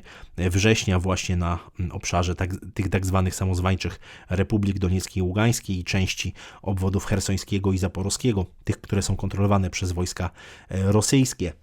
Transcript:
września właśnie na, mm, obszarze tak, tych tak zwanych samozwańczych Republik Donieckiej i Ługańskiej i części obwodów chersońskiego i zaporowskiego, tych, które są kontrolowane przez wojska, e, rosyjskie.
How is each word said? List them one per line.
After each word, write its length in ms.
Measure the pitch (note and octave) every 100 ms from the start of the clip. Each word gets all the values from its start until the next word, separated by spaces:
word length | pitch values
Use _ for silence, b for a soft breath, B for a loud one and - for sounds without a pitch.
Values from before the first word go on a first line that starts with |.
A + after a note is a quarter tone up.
| B B B -
września 640 | F2+ F#2 G#2+ A2 - F2+
właśnie 380 | F#2 F2+ - F2+
na, 220 | E2+ F2 - -
mm, 120 | F2
obszarze 440 | F#2+ - F2 F2 F2
tak, 140 | F2+ F#2+ F#2+
tych 160 | - F#2+
tak 160 | G2 F#2
zwanych 300 | F#2+ F#2 -
samozwańczych 640 | F#2+ F2+ F#2 F#2 F2 - B B B
Republik 500 | F#2 F#2+ G#2+ G2+ F#2+
Donieckiej 400 | F#2+ F#2 - G2
i 40 |
Ługańskiej 560 | F2+ G2 A2+ A#2 - F#2
i 40 |
części 500 | F2 G2 F2+ - F#2+ B B B
obwodów 440 | F#2+ F#2+ F#2+ F#2+ -
chersońskiego 680 | F#2+ - F#2+ - G2+ G2
i 40 | F#2+
zaporowskiego, 680 | F#2 - G2 - C3 G2 F2+ -
tych, 180 | - -
które 200 | - G2+
są 140 | - F#2+
kontrolowane 540 | F#2+ F#2+ G2+ G2+ F#2
przez 220 | - F2+
wojska, 380 | F2 F2+ - F2 B B B B
e, 220 | F#2+ F#2+
rosyjskie. 640 | G#2+ G#2 C3+ B2+ - F2 -